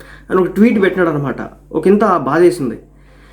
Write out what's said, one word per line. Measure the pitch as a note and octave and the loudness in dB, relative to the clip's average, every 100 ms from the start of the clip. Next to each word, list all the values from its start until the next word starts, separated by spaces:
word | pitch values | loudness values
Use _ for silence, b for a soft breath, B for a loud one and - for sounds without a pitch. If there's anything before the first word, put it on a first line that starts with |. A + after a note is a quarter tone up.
| B B B | B B B
అని | F#3 | -2
ఒక | F3+ | 0
ట్వీట్ | F#3+ A3+ G#3+ | 2 2 4
పెట్టినాడు | F#3+ F#3 E3+ | 0 0 0
అనమాట. | D3 C#3 A#2 - - - | -2 -4 -8 -10 -16 -10
ఒక | - F#3 | -4 2
ఇంత | G3+ A3 E3+ | 2 2 0
బాధేసింది. | C3 D#3 F3 - B2+ - - _ b b b | -2 2 2 0 -6 -8 -14 _ b b b